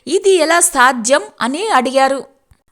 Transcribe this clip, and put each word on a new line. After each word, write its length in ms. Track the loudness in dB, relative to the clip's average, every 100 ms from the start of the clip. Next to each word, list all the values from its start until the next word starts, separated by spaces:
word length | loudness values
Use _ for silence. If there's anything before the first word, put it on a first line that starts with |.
| -4
"ఇది 280 | -2 2 2
ఎలా 240 | 2 0
సాధ్యం?" 600 | 0 2 2 2 0 -2 -2 -8
అని 260 | -8 -6 0
అడిగారు. 560 | 0 0 0 0 -2 -10 _ _ _ _